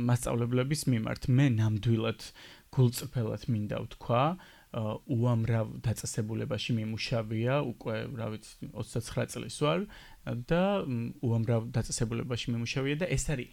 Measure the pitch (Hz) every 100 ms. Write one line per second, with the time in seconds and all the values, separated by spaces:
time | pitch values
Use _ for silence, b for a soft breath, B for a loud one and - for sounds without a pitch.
0 | 120 120 - 123 117 123 131 151 - 120
1 | 113 120 - 127 143 110 110 107 117 113
2 | 113 113 - B B B B - 123 120
3 | - - 110 110 - 113 104 113 113 -
4 | - 120 143 185 B B B 120 107 110
5 | - 123 123 117 113 113 110 127 120 104
6 | - - 107 110 113 113 - 117 110 110
7 | - 120 110 113 117 139 123 113 - 110
8 | 117 127 113 107 - - 95 - 113 123
9 | - - 120 - 110 - 147 165 208 B
10 | B B - 120 123 165 190 202 147 120
11 | 117 - 127 113 113 117 113 117 110 -
12 | 117 117 123 120 - 117 117 - 135 147
13 | 180 131 131 143 -